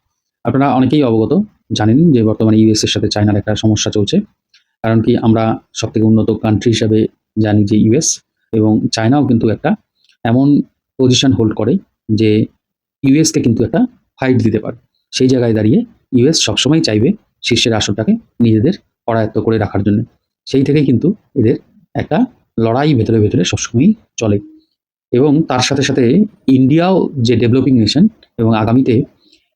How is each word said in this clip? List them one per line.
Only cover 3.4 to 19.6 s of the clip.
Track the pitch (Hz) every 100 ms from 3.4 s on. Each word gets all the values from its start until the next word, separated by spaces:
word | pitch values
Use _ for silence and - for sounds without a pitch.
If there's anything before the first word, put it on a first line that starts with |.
| 101
সমস্যা | 104 110 104 -
চলছে। | 104 101 175 214 _ _ _ _ _
কারণ | 113 113
কি, | 113 117
আমরা | 113 113 113 110 -
সবথেকে | - 110 110 110
উন্নত | 110 104
কান্ট্রি | 107 110 107 120
হিসাবে | 110 110 110 107 - _ -
জানি | 107 104
যে | 101 107
ইউএস, | 113 123 160 - _ _ _
এবং | 110 107 110 120
চায়নাও | - 113 143 123
কিন্তু | 123 117
একটা | 101 147 214 _ _ _ _
এমন | 117 120 139 143 - _ _ _
পজিশন | 127 127 139
হোল্ড | 110 113
করে | 107 110 185 - _ -
যে | 107 110 107 117 _ _ _ _ _
ইউএস | 135 139 156
কে | 151
কিন্তু | - 113
একটা | 113 170 247 - _ _
ফাইট | 131 127
দিতে | 110 107
পারে। | - 120 _ _ _
সেই | - 131
জায়গায় | 131 120
দাঁড়িয়ে | 110 107 160 247 _ _
ইউএস | 127 123 160
সবসময় | - 101 - 156
চাইবে | 120 107 127 214 _ _
শীর্ষের | - 117 123
আসনটাকে | 110 - 104 107 226 - _
নিজেদের | 120 110 123 196 _ _ -
করায়ত্ত | 113 107 113
করে | 104
রাখার | 110